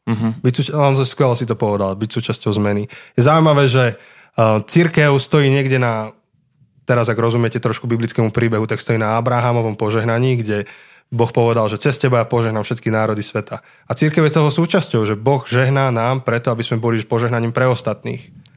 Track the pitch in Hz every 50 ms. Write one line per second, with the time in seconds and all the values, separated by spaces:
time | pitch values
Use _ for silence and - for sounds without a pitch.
0 | _ - 117 107 113 113 113 - - 127 123 - 139 - 147 151 143 139 135 135
1 | 135 120 - - 147 131 120 113 127 107 117 - - 104 104 101 101 95 98 98
2 | 113 110 - 117 107 - 113 - - 107 104 107 104 104 104 104 104 - - -
3 | - - _ - 120 143 156 165 160 156 147 143 143 131 120 131 127 120 - -
4 | - - - - - _ _ - 113 110 110 107 104 - - 165 170 165 - 160
5 | 151 147 139 139 - - - 151 143 135 135 139 135 135 131 131 123 120 113 110
6 | 107 110 - _ _ _ _ _ _ _ _ _ _ _ _ _ _ - 127 120
7 | 117 113 113 110 113 120 117 120 117 113 - 120 - 120 110 - - 120 117 117
8 | 117 110 - - 113 110 - 120 117 113 113 107 110 110 113 104 - - 117 110
9 | 110 107 110 113 117 123 123 120 117 123 120 120 113 113 107 101 113 104 107 113
10 | 107 117 113 117 127 131 127 120 110 107 104 104 98 - - - - - _ _
11 | _ _ - 117 120 - - 127 117 117 113 117 110 104 107 101 - 147 131 -
12 | - 131 123 117 110 113 - 120 113 113 110 110 101 - 123 110 - 117 110 110
13 | 110 110 107 104 101 - - 107 101 - 107 - - _ _ _ _ - 123 -
14 | 151 156 151 175 160 151 151 165 151 151 - - 165 165 - 190 - - - 117
15 | 110 104 107 101 110 135 139 135 123 - 120 123 131 127 139 139 135 131 120 113
16 | 113 123 131 135 127 - 117 117 120 131 117 113 110 - 123 113 117 117 113 110
17 | 104 - 127 113 120 117 120 117 117 117 117 - 127 131 123 120 - 110 104 -
18 | - 120 120 123 - - - - - - _